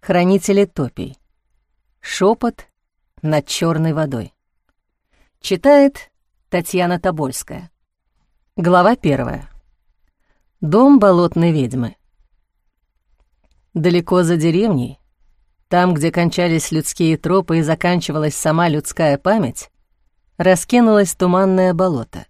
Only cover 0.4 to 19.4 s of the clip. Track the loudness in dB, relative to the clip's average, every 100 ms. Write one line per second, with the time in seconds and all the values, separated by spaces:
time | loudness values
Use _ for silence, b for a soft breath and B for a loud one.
0.4 | -2 0 0 -4 -8 -8 -14 -14 _ _
1.4 | _ _ _ _ _ _ -14 -2 0 2
2.4 | -2 -6 -20 _ _ _ _ _ -2 -2
3.4 | -2 -4 -2 -2 -2 -2 -4 -6 -10 _
4.4 | _ _ _ _ _ _ _ _ _ _
5.4 | -6 -2 4 4 4 0 -20 _ _ _
6.4 | _ -6 -4 -2 -2 -2 -4 -4 -6 -8
7.4 | -14 -16 -18 _ _ _ _ _ _ _
8.4 | _ -4 2 4 4 2 0 -2 -4 -8
9.4 | -14 -20 _ _ _ _ _ _ _ _
10.4 | _ _ 0 4 6 8 6 4 2 2
11.4 | 2 2 -2 -4 -6 -8 _ _ _ _
12.4 | _ _ _ _ _ _ _ _ _ _
13.4 | _ _ _ -2 0 0 0 0 2 0
14.4 | 0 0 0 -2 -4 -12 _ _ _ _
15.4 | _ _ _ 0 2 0 -2 0 -2 0
16.4 | -2 -2 -2 -6 -6 -2 -2 0 0 -2
17.4 | 0 -2 0 -2 0 -2 -4 -4 -4 -4
18.4 | -2 0 0 -2 -6 -4 -2 0 0 -2